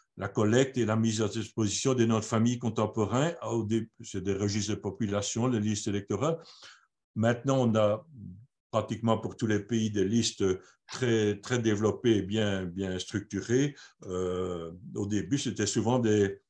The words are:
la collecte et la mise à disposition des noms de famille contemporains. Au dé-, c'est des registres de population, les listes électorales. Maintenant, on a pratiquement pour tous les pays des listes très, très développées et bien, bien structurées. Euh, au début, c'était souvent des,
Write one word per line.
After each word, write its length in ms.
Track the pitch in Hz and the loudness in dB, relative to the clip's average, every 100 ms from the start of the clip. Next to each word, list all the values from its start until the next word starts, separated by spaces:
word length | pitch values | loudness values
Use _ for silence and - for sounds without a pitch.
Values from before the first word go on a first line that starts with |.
| _ - | _ -10
la 120 | 98 | -6
collecte 480 | - 104 117 139 127 | 0 4 4 4 2
et 80 | |
la 120 | 107 110 | 0 2
mise 260 | 113 107 | 2 2
à 60 | 107 | 0
disposition 640 | 113 110 - 107 - 135 | -2 -6 -2 -2 0 0
des 120 | 123 117 | 2 4
noms 120 | 110 | 2
de 60 | |
famille 340 | 104 113 117 123 | 2 2 2 2
contemporains. 760 | 123 110 107 - 104 117 156 165 | -2 -2 -2 0 0 2 0 -2
Au 200 | 110 117 | -4 -2
dé-, 240 | 104 113 110 - | 0 -2 -2 -10
c'est 200 | - 101 | -10 -6
des 120 | 92 | -2
registres 400 | 95 101 107 104 | -2 0 -2 -2
de 40 | 101 | -4
population, 680 | 104 92 107 101 101 113 123 | -6 -4 -2 -2 -2 -2 0
les 140 | 117 | 0
listes 260 | 104 107 - | 0 -2 -2
électorales. 500 | 101 101 101 143 - - - - - _ _ _ | -4 -2 -2 -2 -2 -8 -20 -20 -20 _ _ _
Maintenant, 460 | - 113 120 139 135 | 0 2 2 0 2
on 140 | 120 110 | 4 4
a 280 | 104 107 - 139 98 92 113 _ _ | 4 2 -6 -18 -16 -16 -20 _ _
pratiquement 480 | 113 107 107 113 113 | -4 -2 -2 2 2
pour 180 | 110 - | 0 -4
tous 100 | 110 | 0
les 140 | 104 | 0
pays 300 | 101 117 110 | 0 0 0
des 140 | 104 | 0
listes 400 | 95 113 110 - 98 92 - _ - | 2 2 0 0 0 0 -4 _ -14
très, 540 | - 127 113 104 101 | -4 0 2 2 0
très 180 | - 120 | -2 0
développées 560 | 113 101 107 - 120 107 | 2 2 2 2 2 2
et 60 | |
bien, 420 | 92 107 104 95 | 2 0 0 0
bien 340 | 92 90 95 92 | -4 -6 -4 -6
structurées. 760 | - 104 - 98 95 123 143 143 - _ | -6 -6 -6 -6 0 0 0 -4 -18 _
Euh, 720 | 104 92 92 90 92 87 82 87 - | -8 -4 -2 -2 -4 -6 -8 -12 -12
au 120 | 110 101 | -6 -2
début, 320 | 104 85 139 | -2 0 -2
c'était 280 | 131 104 104 | -2 -2 -2
souvent 340 | 123 104 127 | 0 2 2
des, 400 | 113 104 101 98 _ | 4 4 2 0 _